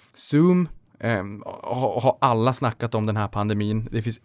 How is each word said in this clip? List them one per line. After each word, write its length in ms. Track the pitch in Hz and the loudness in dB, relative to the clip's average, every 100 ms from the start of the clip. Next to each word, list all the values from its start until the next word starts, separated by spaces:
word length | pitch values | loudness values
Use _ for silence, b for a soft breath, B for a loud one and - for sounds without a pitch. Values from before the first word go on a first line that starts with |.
| b | b
Zoom, 540 | - - 147 175 180 170 - _ - | -16 0 4 6 4 0 -6 _ -6
ehm, 440 | 117 104 98 101 - | -2 -2 -4 -10 -12
har, 560 | - - 123 127 117 | -10 -6 -2 -2 2
har 160 | 123 - | 2 4
alla 320 | 135 113 120 | 2 4 2
snackat 420 | 123 123 - 117 110 | 0 -2 -2 -4 -2
om 100 | 107 | 0
den 120 | 107 | -2
här 100 | 101 | -2
pandemin. 600 | 104 104 104 104 110 107 | -2 -2 0 0 -2 -2
Det 100 | 117 | -4
finns 200 | 113 110 | -4 -6